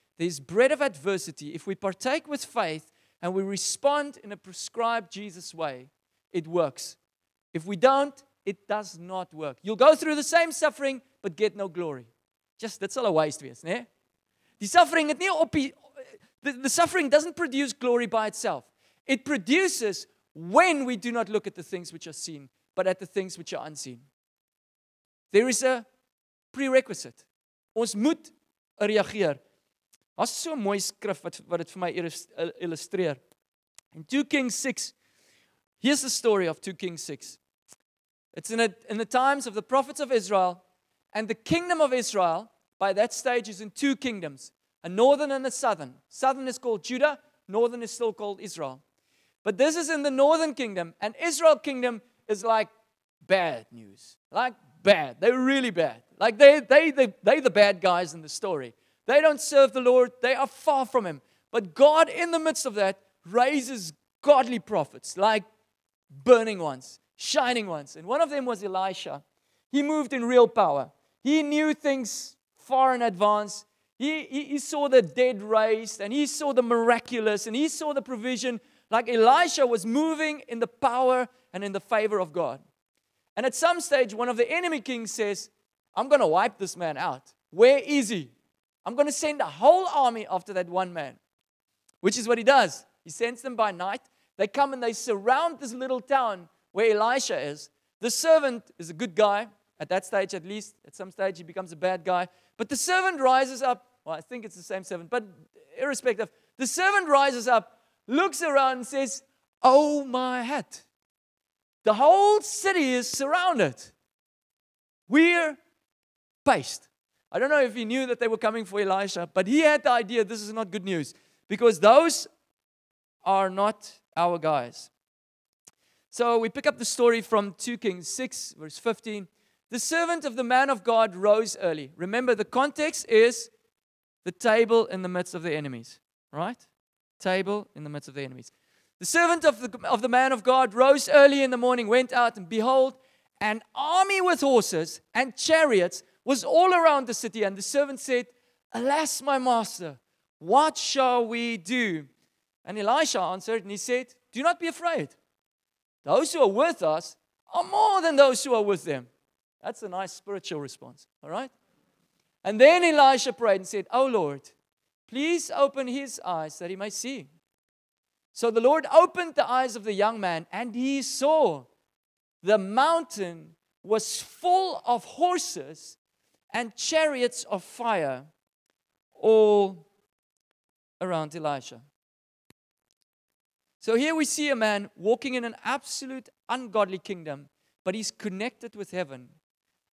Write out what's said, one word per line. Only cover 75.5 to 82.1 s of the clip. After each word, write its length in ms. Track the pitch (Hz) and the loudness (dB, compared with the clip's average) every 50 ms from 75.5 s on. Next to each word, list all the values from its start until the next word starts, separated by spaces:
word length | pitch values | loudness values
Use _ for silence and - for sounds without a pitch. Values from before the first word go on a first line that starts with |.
| 220 214 214 226 220 220 226 202 - - | 2 2 2 2 0 -2 -4 -8 -10 -10
and 140 | 196 208 240 | -8 -6 -2
he 140 | 294 294 262 | -2 -2 -4
saw 260 | - - 311 285 262 | -4 -4 -4 0 0
the 100 | 247 240 | 0 2
miraculous, 840 | 226 240 233 226 233 233 233 233 - 254 233 214 214 208 202 - 226 | 2 0 2 4 2 2 2 0 -6 -6 -2 0 0 -2 -2 -4 -6
and 80 | 214 | -4
he 120 | 254 302 320 | -2 -2 -2
saw 260 | - - 320 302 285 | -4 -6 -6 -4 -4
the 80 | 277 | -4
provision. 600 | 277 262 262 214 214 254 254 208 220 254 240 220 - _ _ _ _ _ | -6 -6 -10 -8 -6 -6 -6 -4 -4 -6 -6 -8 -12 _ _ _ _ _
Like, 200 | 220 233 233 233 | -2 -2 0 0
Elisha 560 | 240 226 220 233 269 320 359 320 - 311 269 | 2 6 6 6 8 6 4 2 2 0 2
was 200 | 247 233 214 175 | 2 2 -2 -2
moving 560 | 226 233 285 311 320 320 294 311 302 302 285 - - | -2 -2 0 0 0 -2 -2 -4 -4 -4 -8 -12 -12
in 120 | 233 226 | -8 -6
the 80 | 233 - | -6 -8
power 600 | - _ - 254 240 254 262 254 254 254 247 - _ _ _ _ - | -6 _ -2 0 0 2 2 2 2 0 -2 -4 _ _ _ _ -12
and 100 | 185 202 | -8 -8
in 80 | 202 | -6
the 80 | 196 196 | -6 -8
favor 400 | - - 233 214 214 214 | -4 -2 -2 0 0 0